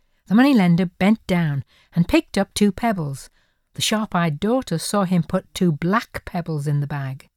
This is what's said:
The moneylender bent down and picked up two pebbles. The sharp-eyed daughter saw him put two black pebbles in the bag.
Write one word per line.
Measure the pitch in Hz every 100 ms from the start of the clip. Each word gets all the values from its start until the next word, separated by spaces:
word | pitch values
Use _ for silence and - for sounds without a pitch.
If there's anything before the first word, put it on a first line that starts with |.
| _ _ -
The | 214
moneylender | 277 240 180 170 180
bent | - 190 220 -
down | 175 156 139 - _ _
and | 170 175
picked | 320 - 196
up | 202
two | - 208
pebbles. | - 233 190 143 135 - _ _ _ _
The | -
sharp-eyed | - 214 214 175 170 147
daughter | 208 262 - 165
saw | - 202
him | 180 180
put | - 185 -
two | - 180
black | 147 170 220 - -
pebbles | - 180 165 151 147
in | 143
the | 143
bag. | 147 135 135 -